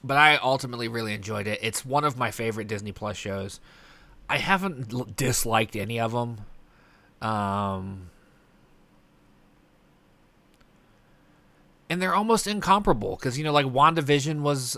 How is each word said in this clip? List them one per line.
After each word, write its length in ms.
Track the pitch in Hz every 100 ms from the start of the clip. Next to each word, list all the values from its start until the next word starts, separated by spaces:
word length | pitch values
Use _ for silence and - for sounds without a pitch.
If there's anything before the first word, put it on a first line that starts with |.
but 140 | 131 143
I 180 | 151 147
ultimately 500 | 131 135 123 120 117
really 260 | 117 110
enjoyed 340 | 104 101 104 104
it. 120 | 104
It's 240 | 110 - 131
one 180 | 139
of 140 | 147 127
my 140 | 113
favorite 360 | 110 113 110 101
Disney 240 | 104 104
Plus 240 | - 104 101
shows. 440 | 101 98 95 - - - - - - - -
I 80 | 143
haven't 560 | 180 190 190 135 110
l-, 140 | 123 123 -
disliked 600 | 127 117 117 110 113 104
any 240 | 101 117
of 140 | 113
'em. 280 | 120 120 107 104 - - _ _ _ _ -
Um, 880 | 110 107 101 101 101 95 95 95 90 - _ _ _ _ _ _ _ _ _ _ _ _ _ _ _ _ _ _ _ _ _ _ _ _ _ _ _ _ _ _ _ _ _ _ _ _ -
and 120 | 175
they're 120 | 185
almost 320 | 190 220 220 202
incomparable 720 | 208 185 202 208 120 101 92
'cause, 200 | 131 131
you 60 |
know, 100 | 156
like, 120 | 147 135
WandaVision 760 | 127 151 165 143 143 143 151
was 360 | 143 139 123